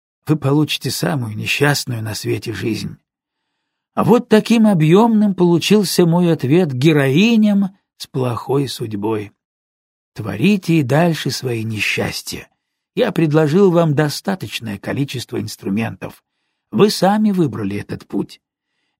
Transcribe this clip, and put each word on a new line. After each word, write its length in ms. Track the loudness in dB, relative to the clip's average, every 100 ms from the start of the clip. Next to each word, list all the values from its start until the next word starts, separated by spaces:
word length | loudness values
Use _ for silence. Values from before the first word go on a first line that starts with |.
| _ _ -4
вы 100 | -2
получите 540 | 2 0 0 -2 -6
самую 460 | -4 -4 -4 -6 -8
несчастную 640 | -6 0 0 0 -4 -8
на 120 | -8
свете 380 | -8 -6 -6 -6
жизнь. 440 | -8 -6 -6 -8 -14 _ _ _ _ _ _ _ _ _
А 80 | -2
вот 260 | 2 2 4
таким 380 | 2 4 4 4
объёмным 680 | 4 4 4 4 4 2
получился 720 | 2 2 2 4 2 2 2 2
мой 260 | 4 2
ответ 400 | 0 2 2 2
героиням 1040 | 2 2 4 2 2 4 4 4 2 0 -6 _ _
с 80 | -10
плохой 600 | -4 -4 -4 -4 -2 -2
судьбой. 640 | -6 -8 -6 -4 -4 -8 -16 _ _ _ _ _ _ _
Творите 680 | -12 -8 -2 0 0 2 0
и 20 |
дальше 480 | 2 2 2 0 -4
свои 340 | -6 -6 -6
несчастья. 840 | -6 -6 -4 -4 -6 -8 -12 -14 -16 _ _ _ _
Я 180 | -4 -2
предложил 580 | 0 2 2 2 4 4
вам 240 | 4 2
достаточное 840 | 2 0 -2 -6 -6 -8 -10 -10 -10
количество 640 | -8 -6 -6 -8 -8 -8
инструментов. 840 | -8 -10 -6 -4 -4 -8 -14 -16 _ _ _ _ _
Вы 200 | 2 2
сами 400 | 4 0 2 2
выбрали 460 | 2 0 -2 -6 -6
этот 300 | -8 -12 -8
путь. 340 | -8 -8 -12 _ _ _ _ _